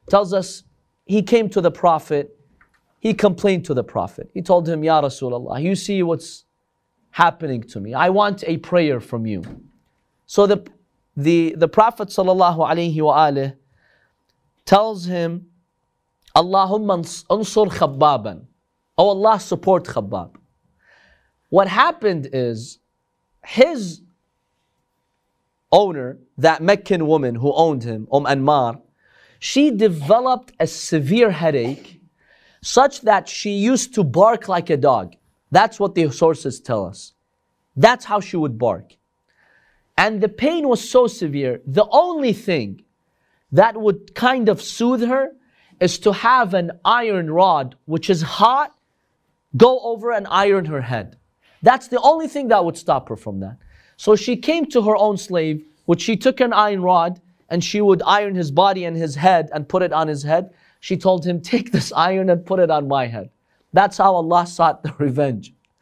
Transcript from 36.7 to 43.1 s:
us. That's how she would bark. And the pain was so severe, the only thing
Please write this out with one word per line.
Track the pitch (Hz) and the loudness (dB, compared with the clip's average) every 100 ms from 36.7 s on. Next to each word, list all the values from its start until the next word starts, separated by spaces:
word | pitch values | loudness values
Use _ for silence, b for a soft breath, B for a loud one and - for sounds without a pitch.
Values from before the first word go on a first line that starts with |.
| 113 | -6
us. | 90 95 - _ _ _ _ _ _ - | -6 -12 -20 _ _ _ _ _ _ -2
That's | 214 247 | 0 0
how | - 208 | -4 -8
she | 196 180 | -6 -6
would | 151 113 | -6 -4
bark. | 120 87 - _ _ _ _ _ _ _ _ _ _ - | -4 -6 -10 _ _ _ _ _ _ _ _ _ _ -2
And | 196 220 | -2 0
the | 208 | -4
pain | 214 247 320 294 | -2 -2 -2 0
was | 240 - | -2 0
so | 254 240 | 2 2
severe, | - 160 139 131 120 - | -2 -6 -4 -4 -6 -4
the | 139 208 | 0 2
only | 269 359 330 262 | 2 2 0 -2
thing | 196 - 165 104 95 _ _ _ | -4 -4 -4 -6 -12 _ _ _